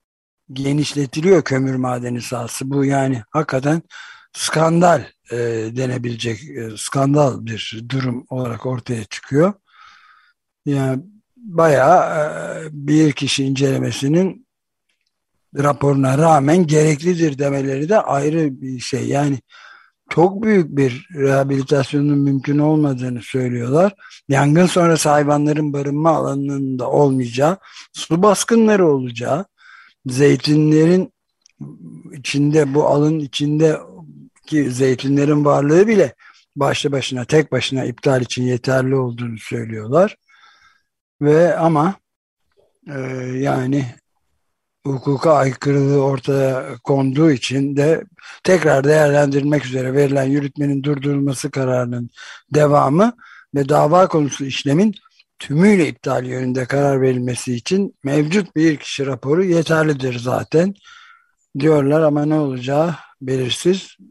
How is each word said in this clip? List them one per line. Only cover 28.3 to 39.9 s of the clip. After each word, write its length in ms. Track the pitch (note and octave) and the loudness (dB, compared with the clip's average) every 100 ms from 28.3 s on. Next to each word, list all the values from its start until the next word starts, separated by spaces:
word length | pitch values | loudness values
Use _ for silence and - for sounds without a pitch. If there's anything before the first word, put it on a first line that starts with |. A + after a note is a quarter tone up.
| F#3+ - A#3 G#3+ G#3 E3+ | 2 2 2 4 4 2
olacağı, 580 | C#3 B2+ A#2 A#2+ D3 G3+ _ - - _ _ C3 | 2 -2 -8 -4 -4 -6 _ -20 -20 _ _ -8
zeytinlerin 1080 | B2 C#3+ C#3 D3+ D3+ D3+ D#3 D#3+ F#3 F#3+ _ _ _ _ _ C#3+ D#3+ - - - | 2 2 2 2 2 4 4 4 2 0 _ _ _ _ _ -20 -18 -20 -20 -20
içinde, 600 | C#3+ - C#3+ D3 D#3 C#3 | -14 -6 -2 2 2 2
bu 140 | C#3+ C3+ | 0 2
alın 320 | C#3+ D3+ D#3+ | 2 2 0
içinde 600 | C#3 - D3 D3+ D#3 D3+ - F3+ D#3 C#3+ C#3+ _ - | -4 -4 -2 2 2 2 -6 -20 -20 -20 -20 _ -4
ki 240 | D3+ B2+ | -2 -2
zeytinlerin 720 | B2 C3+ B2 C3+ C#3 C#3+ D3+ D3 | 0 0 0 0 0 2 2 2
varlığı 420 | C#3+ C#3+ E3 A3 | 2 4 4 4
bile 280 | G#3 C3+ - - _ _ C#3 | 4 2 -2 -20 _ _ -4
başlı 360 | C#3 B2 D3 | -2 -2 -2
başına, 340 | C#3 - B2+ A#2+ | -4 -4 -8 0
tek 260 | D#3 C#3+ | 0 2
başına 340 | B2+ - C3 A#2+ | -2 -4 -4 -6
iptal 360 | A#2+ D3 C3 | -4 0 0
için 220 | B2 B2+ | -2 -4
yeterli 520 | B2 B2 - C3 C3 C3+ | -4 -2 -2 -2 0 -2
olduğunu 420 | B2+ A#2 A#2+ A2 | -2 -6 -10 -10
söylüyorlar. 800 | - A#2+ A2+ A2 G#2+ | -10 -10 -8 -10 -2